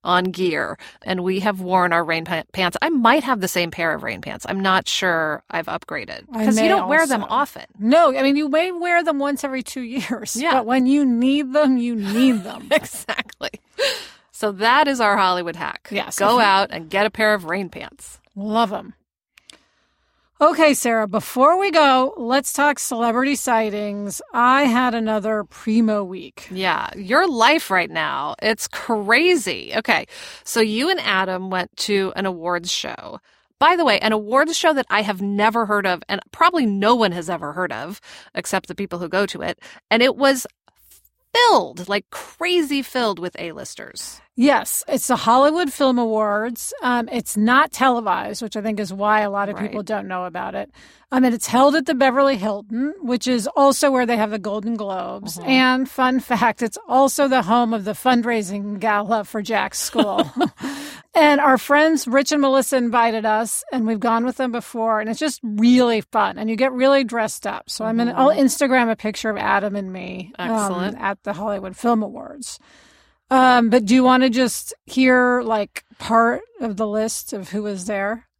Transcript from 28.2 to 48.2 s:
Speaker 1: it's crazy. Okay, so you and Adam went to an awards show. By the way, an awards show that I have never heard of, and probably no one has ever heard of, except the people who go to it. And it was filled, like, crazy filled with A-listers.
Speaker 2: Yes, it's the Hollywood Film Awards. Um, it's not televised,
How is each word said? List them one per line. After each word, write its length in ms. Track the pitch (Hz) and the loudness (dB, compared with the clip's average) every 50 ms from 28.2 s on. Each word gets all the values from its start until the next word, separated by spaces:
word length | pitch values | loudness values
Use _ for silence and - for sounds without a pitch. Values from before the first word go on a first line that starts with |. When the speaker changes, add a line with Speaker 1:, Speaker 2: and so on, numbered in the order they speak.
| 143 151 - - | -6 -6 -8 -2
Speaker 1:
it's 260 | - 214 220 - - | -2 -2 -2 -2 -6
crazy. 1040 | - - - - - 233 214 202 202 233 262 330 359 359 294 208 190 139 90 64 - - | -10 -10 -12 -4 -4 -4 -2 2 2 2 4 4 4 2 2 0 -4 -6 -6 -8 -6 -6
Okay, 280 | 220 220 - 202 156 - _ - - - - - - _ | -4 0 0 0 0 -2 _ -16 -20 -18 -18 -20 -18 _
so 160 | - - 233 | -4 0 0
you 300 | 220 220 214 226 269 349 | 0 0 0 -2 0 0
and 100 | 381 339 | -2 -2
Adam 500 | - 214 202 190 190 190 185 185 190 190 | -2 -2 0 0 0 -2 -4 -6 -6 -6
went 260 | 185 185 180 - _ | -4 -4 -6 -6 _
to 340 | - - - 202 196 190 190 - | -10 -4 -2 0 0 0 -2 -4
an 80 | - 196 | -4 -6
awards 440 | 190 180 170 160 175 175 175 175 180 | -4 -6 -6 -4 -4 -4 -4 -4 -6
show. 520 | - - - - - - - - - - _ _ _ _ _ _ _ _ | -6 -6 -6 -8 -12 -12 -14 -16 -16 -18 _ _ _ _ _ _ _ _
By 180 | 277 311 359 | 4 4 4
the 80 | 349 330 | 4 4
way, 120 | 262 208 - | 4 2 4
an 120 | - 220 | 2 0
awards 460 | 214 214 214 208 240 269 311 311 330 | 0 0 -2 0 2 2 2 2 -2
show 160 | - - 330 311 | 0 2 2 2
that 120 | 277 240 _ | 2 -2 _
I 140 | - 208 214 | 0 0 0
have 180 | 202 202 180 | -2 -4 -4
never 440 | 202 202 202 202 208 226 220 233 226 | -4 -4 0 2 2 2 2 0 -2
heard 180 | 196 208 202 190 | 0 0 0 0
of, 160 | 190 180 165 - - | -2 -2 -4 -4 -6
and 100 | 196 190 - _ - | -6 -6 -6 _ 0
probably 320 | - 330 359 359 330 262 | 4 4 4 4 4 2
no 300 | 214 196 196 196 214 247 | 2 2 2 4 4 4
one 180 | 240 220 190 170 | 4 4 0 0
has 160 | 175 160 175 | -4 -6 -6
ever 240 | 175 165 170 143 147 | -6 -6 -6 -8 -6
heard 180 | 175 185 160 | -6 -6 -4
of, 300 | 123 110 135 165 208 - _ - - - - - _ | -6 -8 -10 -12 -14 -16 _ -20 -20 -20 -20 -10 _
except 340 | - - - - 190 - | -10 -6 -4 -4 -4 -4
the 80 | - - | -6 -10
people 240 | - 202 - 175 170 | -10 -8 -8 -8 -10
who 80 | 180 | -8
go 180 | 160 165 190 202 | -4 -2 -2 -2
to 140 | 185 - - | -2 -4 -8
it. 160 | - 170 - _ - - - - _ _ | -8 -8 -8 _ -14 -20 -20 -20 _ _
And 140 | 208 226 240 | 2 4 4
it 140 | 269 - | 2 2
was 280 | - 277 269 269 254 - - _ _ _ _ _ _ _ _ _ _ _ _ _ _ _ _ - | 4 2 2 2 2 -4 -10 _ _ _ _ _ _ _ _ _ _ _ _ _ _ _ _ 0
filled, 540 | 466 480 466 392 247 175 139 - - 180 185 | 4 4 6 6 4 2 0 -10 -14 -6 -4
like, 200 | 202 208 - _ | -4 -4 -4 _
crazy 680 | - - - - - _ 330 359 359 349 311 269 285 277 | -16 -16 -16 -16 -12 _ -2 0 2 2 2 0 -2 -4
filled 380 | 254 - - 254 240 214 196 151 | -4 -4 -4 -2 -2 -2 -2 -4
with 160 | 175 180 _ - | -8 -10 _ -10
A-listers. 840 | 170 170 151 147 - - - - - - - - - - - - _ _ _ | -12 -10 -10 -12 -14 -14 -16 -16 -18 -16 -14 -14 -14 -14 -16 -20 _ _ _
Speaker 2:
Yes, 460 | - 240 294 277 226 190 - - - - - | 2 4 4 4 4 0 -2 -6 -6 -4 -2
it's 180 | 277 254 - | -4 -2 0
the 80 | - 254 | 0 -2
Hollywood 560 | - - 226 233 254 277 294 311 339 359 277 | 0 2 4 4 6 6 4 4 0 -2 -2
Film 260 | - - 285 262 247 | -2 0 0 2 2
Awards. 760 | 240 240 226 220 214 214 208 202 208 220 247 233 - - - - 554 | 2 0 0 0 0 0 0 0 -2 -2 -4 -8 -10 -10 -12 -10 -4
Um, 260 | 359 247 247 240 233 233 | -2 -2 0 0 -2 -4
it's 280 | 254 240 - - - | -6 -6 -6 -4 -2
not 340 | 208 214 226 247 269 311 311 | 0 2 4 4 4 2 0
televised, 680 | - - 254 269 247 233 226 208 180 - | 0 2 2 2 2 2 0 -2 -2 -2